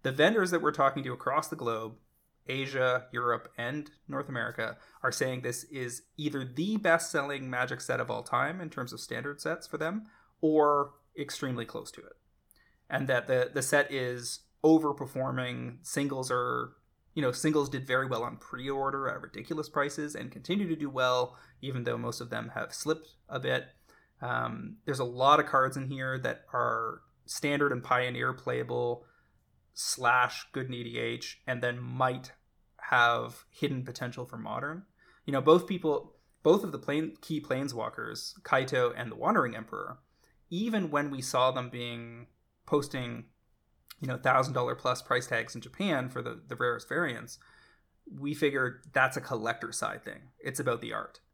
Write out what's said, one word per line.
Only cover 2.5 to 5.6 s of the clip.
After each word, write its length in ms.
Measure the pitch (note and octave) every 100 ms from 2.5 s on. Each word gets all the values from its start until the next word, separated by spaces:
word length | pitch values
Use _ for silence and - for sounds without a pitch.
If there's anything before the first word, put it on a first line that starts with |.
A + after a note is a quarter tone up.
| C3 C3+ C#3 B2+ B2+ B2+
Europe, 400 | A#2+ A#2+ A2+ - -
and 320 | A#2+ D3+ D3 _ -
North 220 | C3+ C#3
America, 480 | B2 A2+ A2+ A2 G#2+ - -
are 80 | B2+
saying 300 | - C3 B2+
this 240 | B2 B2